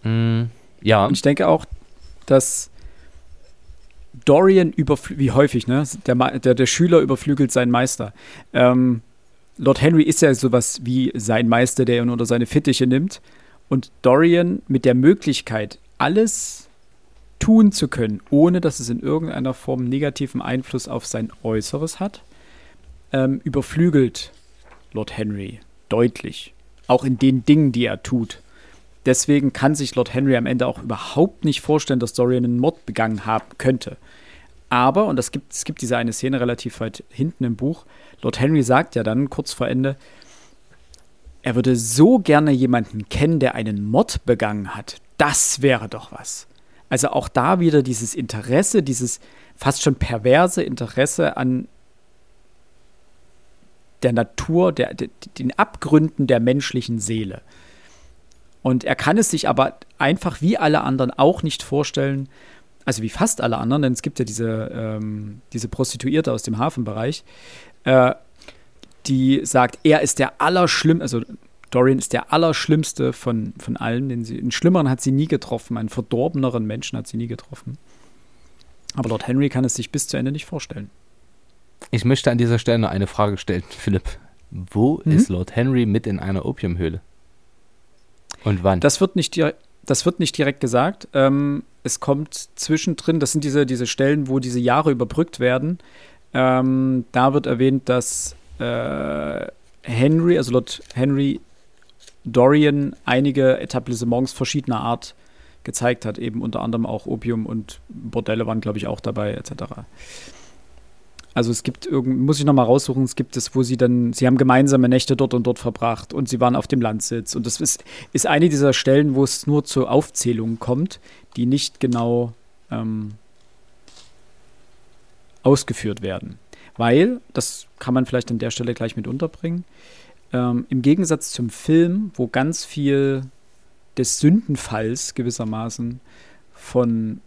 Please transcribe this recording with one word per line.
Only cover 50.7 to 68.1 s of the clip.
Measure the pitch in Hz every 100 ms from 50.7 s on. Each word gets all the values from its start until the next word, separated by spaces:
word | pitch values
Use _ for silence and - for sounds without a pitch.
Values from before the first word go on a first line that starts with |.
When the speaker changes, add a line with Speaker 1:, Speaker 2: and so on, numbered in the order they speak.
| 123 113 - 143 - 151 -
Speaker 2:
an | 127 127 - - _ _ _ _ _ - _ _ _ - - - - - - - - - - - - -
der | 127
Natur, | 117 117 - - 165 180
der, | 151 123
der, | - 143 - - -
den | 127 -
Abgründen | 202 - 156 156 160 - 135
der | 123
menschlichen | 120 135 - 127 120 117
Seele. | 101 113 101 92 - - - - - - - - _ - - -
Und | 131 127
er | -
kann | - - 196
es | 220
sich | 156 -
aber | - 131 - - _
einfach | 139 180 180 147
wie | 165 226
alle | 156 151
anderen | - 131 127
auch | - 139 185
nicht | 160 -
vorstellen, | - 139 147 - 139 139 135 - - - _ _
also | - 113
wie | 110
fast | - 214 -
alle | 120 113
anderen, | 113 143
denn | 135
es | 123
gibt | 147 -
ja |
diese, | 120 107 113 110 110
ähm, | 117 110 110 107 107 104 104 _
diese | 117 117
Prostituierte | - 131 120 131 151 160
aus | 117
dem | - 107
Hafenbereich, | 139 - 110 104 120 160 - - - - - -
äh, | - 131 127